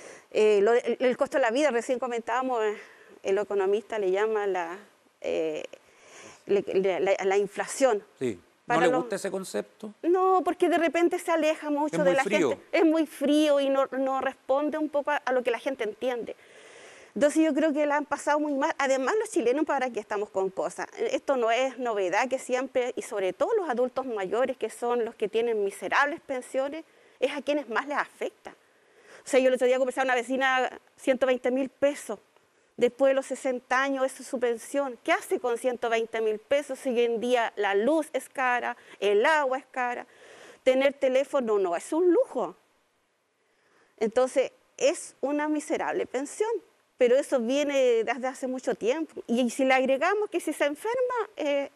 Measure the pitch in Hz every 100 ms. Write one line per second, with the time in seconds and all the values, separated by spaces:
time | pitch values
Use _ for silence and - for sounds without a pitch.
0 | - - _ - 214 208 208 240 233 233
1 | 254 233 269 302 240 240 302 233 226 247
2 | 247 233 233 240 254 240 214 208 - -
3 | - - - 196 202 202 190 208 226 220
4 | 190 190 214 214 202 185 165 190 - _
5 | _ _ - 170 160 151 - - _ _
6 | - - - - - 202 - 190 190 170
7 | 190 196 190 196 196 - 190 - 269 208
8 | - _ 127 90 _ _ - - 247 254
9 | 247 196 202 190 190 208 202 _ 214 -
10 | 320 370 381 370 359 - 349 339 330 339
11 | 349 349 - 330 302 311 311 285 262 -
12 | - - 196 202 143 - - 320 330 320
13 | 302 - 269 294 302 285 269 269 262 262
14 | 269 269 262 262 - 269 302 302 302 294
15 | 285 294 - 254 247 233 285 269 214 202
16 | 254 240 190 - - - - - - -
17 | - 208 285 311 320 285 320 285 294 294
18 | 285 285 311 294 302 269 302 - 277 262
19 | 262 427 440 359 233 269 330 277 254 214
20 | 208 208 208 190 190 190 160 - 170 -
21 | 226 269 - 269 226 233 262 240 247 208
22 | 185 196 254 254 - 247 269 262 247 -
23 | - 208 185 180 349 466 247 240 247 262
24 | 254 214 190 220 262 254 220 - 240 240
25 | 226 - 208 220 233 220 196 - 185 202
26 | 285 320 - 254 240 262 277 311 - _
27 | _ _ 277 294 262 294 233 214 226 269
28 | 180 - 294 - - - _ _ _ _
29 | - - - 262 262 254 247 254 254 269
30 | 262 247 233 262 269 262 247 - _ _
31 | - 254 262 254 247 254 269 _ 277 294
32 | - 202 _ _ _ _ _ - 240 -
33 | 269 269 269 262 277 247 - 254 277 269
34 | 262 262 247 254 240 233 - 277 277 233
35 | - 359 - 392 247 233 254 240 240 226
36 | 226 226 220 214 - 285 285 262 269 233
37 | 240 226 240 247 226 - 202 202 233 320
38 | 294 269 - - 254 247 233 240 - -
39 | 202 208 294 311 269 262 - 254 247 247
40 | 254 - - - - - - 262 277 277
41 | 269 254 285 285 226 208 185 170 - 311
42 | 359 370 523 262 170 - _ _ _ _
43 | _ _ _ _ _ _ _ _ _ _
44 | 220 254 254 277 240 - _ - 269 339
45 | - _ 262 294 302 302 - 277 147 170
46 | - 247 285 - 427 427 - _ _ _
47 | 247 262 311 277 226 277 294 277 254 226
48 | 220 240 254 262 262 262 - 220 214 294
49 | 311 - - 233 240 - 262 262 262 269
50 | 330 415 415 339 - 294 285 294 427 508
51 | 508 494 403 - 294 285 277